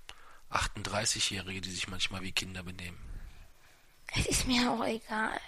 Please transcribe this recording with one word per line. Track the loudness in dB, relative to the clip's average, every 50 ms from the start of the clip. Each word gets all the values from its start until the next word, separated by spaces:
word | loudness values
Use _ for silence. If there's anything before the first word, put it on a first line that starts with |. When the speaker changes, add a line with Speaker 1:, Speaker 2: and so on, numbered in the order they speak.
| -12 -16 -16 -16 -16 -16 -18 -16 -6 -2
Speaker 1:
achtunddreißigjährige, | 0 0 2 0 0 -2 -4 0 0 2 2 2 2 2 2 2 0 0 -2 -4 -4 -4
die | -4 -4
sich | -4 -4 -4 -2
manchmal | 0 0 0 0 0 0
wie | -2 0
Kinder | 0 0 0 0 -2 -6 -8
benehmen. | -8 -8 -8 -8 -8 -8 -8 -8 -8 -8 -8 -8 -10 -12 -14 -16 -16 -18 -20 -20 -20 -20 -20 -20 -20 -20 -18 -10 -2 0
Speaker 2:
Es | 2 2
ist | 4 4 4 4 6
mir | 6 6 6 6
auch | 4 4 2
egal. | 2 0 0 -2 -2 0 0 2 2 0 -2 -4